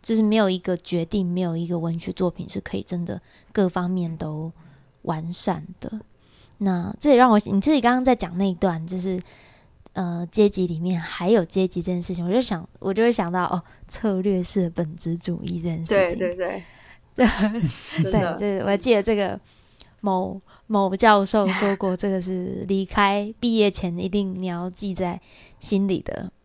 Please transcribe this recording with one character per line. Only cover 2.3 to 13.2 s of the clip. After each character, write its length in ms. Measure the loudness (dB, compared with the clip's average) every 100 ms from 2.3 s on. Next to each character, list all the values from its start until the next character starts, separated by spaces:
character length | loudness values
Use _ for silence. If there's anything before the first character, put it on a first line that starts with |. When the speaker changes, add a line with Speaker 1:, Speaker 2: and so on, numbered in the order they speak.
Speaker 1:
品 180 | -2 -10
是 120 | -10
可 160 | -6 -8
以 60 |
真 220 | -6 -6
的 160 | -6 -8 _ -20 _
各 160 | 0 0
方 200 | 0 -2
面 260 | -2 -4 -6
都 340 | -8 -6 -8 -12 -20 -20 _ _
完 300 | -6 -6 -4
善 320 | -4 -2 -4 -8 -12
的。 200 | -10 -10 -14 _ _ _ -20 -4
那 360 | 0 0 -4 -2
这 100 | 4
也 60 | 8
让 140 | 8
我， 80 | 6 4
你 120 | 0
自 120 | 4
己 80 | 4
刚 140 | 4
刚 100 | 4
在 100 | 2
讲 220 | 2 0 0
那 80 |
一 80 | -2
段， 320 | 2 0 -2 -6
就 120 | -4
是， 220 | -4 -4 -8 -20 -20 -20 _ _ -10
呃， 320 | -6 -4 -4 -2
阶 160 | 4 4
级 200 | 4 -2
里 120 | 0
面 220 | -2 -2
还 300 | -4 -4 4
有 120 | 4
阶 240 | 4 0 0
级 140 | -2
这 60 | -2
件 160 | -4
事 120 | -4
情， 100 | -4
我 60 | 0
就 100 | 0
想， 280 | 0 -4 -6 -6
我 140 | -4
就 100 | 2
会 80 | 2
想 220 | 2